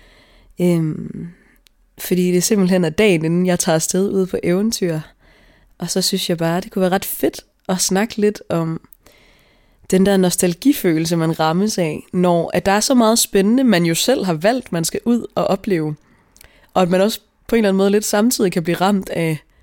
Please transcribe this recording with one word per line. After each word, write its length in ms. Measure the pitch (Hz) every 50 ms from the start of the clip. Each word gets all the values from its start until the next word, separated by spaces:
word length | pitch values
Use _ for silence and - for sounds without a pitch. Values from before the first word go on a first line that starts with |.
| _ _ _ _ _ _ _ _ _ _ _ -
Øhm, 680 | 175 180 175 165 160 156 151 - - - - - 165 170 175 _ _ _ _ _ _ _ _ _ _ _ _ -
fordi 340 | - - 185 180 180 180
det 120 | 180 180 175
simpelthen 420 | - 226 202 190 180 190 185 175
er 40 | 160
dagen, 360 | 156 - 214 214 180 160 156
inden 200 | 160 170 175 185
jeg 140 | 180 175 175
tager 160 | - - 160
afsted 360 | 160 - - - 185 196 208
ud 140 | - 190 190
på 120 | 180 - 190 -
eventyr. 560 | 170 175 185 208 226 226 - 196 175 160 156 156 - _ _ _ _ _ _ _ _ _ _ _ _ _ -
Og 120 | 180 170
så 120 | - 190
synes 280 | 185 - - 185 - -
jeg 80 | 180 165
bare, 240 | 165 165 170 180
det 100 | 185 220
kunne 100 | - 202
være 100 | 185 180
ret 140 | 180 196 -
fedt 400 | - - - - 339 - - - _ _ _ _ -
at 120 | 185 180
snakke 360 | - - 190 190 214 233 - -
lidt 240 | 208 208 208 - - -
om 320 | 175 165 165 165 160 165 _ _ _ _ _ _ _ _ _ _ _ _ _ _ _ _ _ _ _ _ _ -
den 140 | - 185 190
der 120 | 202 196 190
nostalgifølelse, 960 | 180 180 - - - 180 170 - - 269 294 - - 185 160 156 165 160 175
man 240 | 165 160 160 160 -
rammes 380 | 160 160 160 180 202 214 - -
af, 260 | 175 156 151 - - _ -
når 380 | 180 180 180 175 170 160 - -
at 120 | 180 -
der 60 | 196
er 80 | 196 208
så 140 | 214 - 277
meget 260 | 247 226 214 226 233
spændende, 440 | - - - 202 190 202 233 262 269
man 200 | 247 202 170 170
jo 120 | 170 165
selv 300 | - - - 247 - -
har 80 | 185 165
valgt, 380 | 151 160 208 247 254 - -
man 140 | - 170 165
skal 140 | - - - -
ud 200 | 233 240 233 - - -
og 120 | - 175 -
opleve. 480 | 185 196 - 226 190 165 156 151 151 - _ _ _ _ _ _ _ - - - _ _ _ _ -
Og 80 | -
at 80 | 185 170
man 120 | 180 185
også 180 | 196 220 233 - _ _ _ _ _ -
på 80 | 233
en 40 | 233
eller 100 | 214 196
anden 80 | 190 190
måde 120 | 190 202
lidt 160 | 202 208 208
samtidig 460 | - - 208 214 240 - - 226 180
kan 120 | 175 190 160
blive 140 | 175 170 -
ramt 320 | 180 196 208 190 190 -
af 280 | - 170 165 160 160 151 - _ _ _